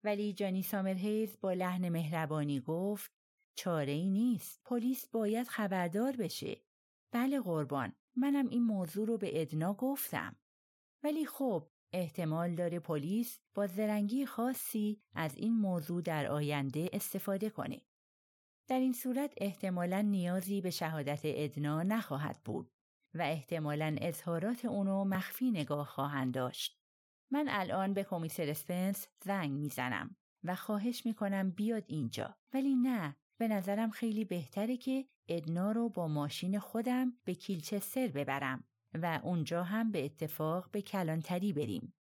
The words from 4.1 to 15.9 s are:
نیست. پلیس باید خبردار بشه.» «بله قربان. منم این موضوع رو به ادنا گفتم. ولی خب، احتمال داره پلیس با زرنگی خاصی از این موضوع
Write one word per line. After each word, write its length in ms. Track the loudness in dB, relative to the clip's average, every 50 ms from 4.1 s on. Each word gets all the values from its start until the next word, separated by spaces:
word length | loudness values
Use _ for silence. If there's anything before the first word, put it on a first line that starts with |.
نیست. 500 | 4 4 4 4 4 2 -2 -8 -14 -16 _
پلیس 420 | -2 -2 2 2 2 0 0 -4
باید 420 | -4 -2 0 2 2 2 0 0 -2
خبردار 680 | -2 -2 -2 0 2 2 0 2 2 2 2 2 2
بشه.» 400 | 0 -2 -2 -2 -4 -4 -6 -6 -6 _ _ _ _ _ _ _ _ _ _ -2
«بله 280 | 0 2 2 2 0
قربان. 520 | 0 0 0 0 0 0 0 0 0 -2 -4 _ _ _ _
منم 320 | 0 2 4 4 4 2 2
این 140 | 2 2 4
موضوع 440 | 4 4 2 0 -2 0 -2 0
رو 120 | 2 0 0
به 240 | 0 0 0 0 0
ادنا 320 | 0 0 0 2 2 0
گفتم. 640 | 0 0 -2 0 -2 -4 -4 -4 -4 -4 -4 -10 _ _ _ _ _ _ _ _ _ _ _ _ _ -2
ولی 240 | -2 0 0 -2
خب، 440 | -4 -2 -2 0 0 0 0 -2 -6 _ _ _ _ -4
احتمال 640 | -4 -4 -2 -2 -2 -2 0 0 0 0 0 0
داره 240 | 0 0 0 0 -2
پلیس 600 | -2 -2 -2 -2 0 0 0 0 0 -2 -4 -14 _ _ _
با 120 | -2 -2
زرنگی 600 | 0 0 0 0 2 2 2 2 2 2 0 0
خاصی 760 | -2 -2 0 0 0 0 -2 -4 -2 0 0 2 0 0 -2 _ _ _
از 220 | -4 -4 -4 -2
این 200 | -2 0 2 4
موضوع 460 | 4 4 4 2 0 0 -2